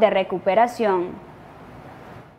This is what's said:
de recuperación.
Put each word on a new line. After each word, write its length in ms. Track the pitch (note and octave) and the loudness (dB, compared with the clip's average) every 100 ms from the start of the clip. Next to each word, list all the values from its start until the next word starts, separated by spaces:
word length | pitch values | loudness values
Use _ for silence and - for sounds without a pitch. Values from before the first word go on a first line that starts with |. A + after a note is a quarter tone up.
de 100 | G#3 | 2
recuperación. 1000 | G3 F#3+ F3+ G3 F#3+ A#3+ A#3+ G#3+ F#3 F3+ - - - - - - - - - - - - | 2 -2 -2 0 2 2 0 0 0 -2 -10 -20 -20 -20 -20 -20 -20 -20 -20 -20 -20 -20